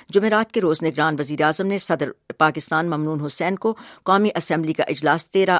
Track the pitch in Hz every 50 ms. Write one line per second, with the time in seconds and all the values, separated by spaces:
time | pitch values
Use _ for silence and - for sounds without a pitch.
0 | - - 160 202 202 220 214 214 226 - - 233 185 160 160 - 165 160 156 156
1 | 156 160 156 143 147 135 151 151 151 151 160 - 190 196 202 185 - - 170 160
2 | 151 127 - - _ - - - 156 156 - 160 - - 160 156 170 170 156 151
3 | 151 156 151 147 147 143 - - 165 180 196 - - 226 220 - - - - -
4 | - 185 190 196 214 208 - 170 - - 160 165 160 156 160 - - - 156 135
5 | 156 147 151 165 - - - 190 190 185 180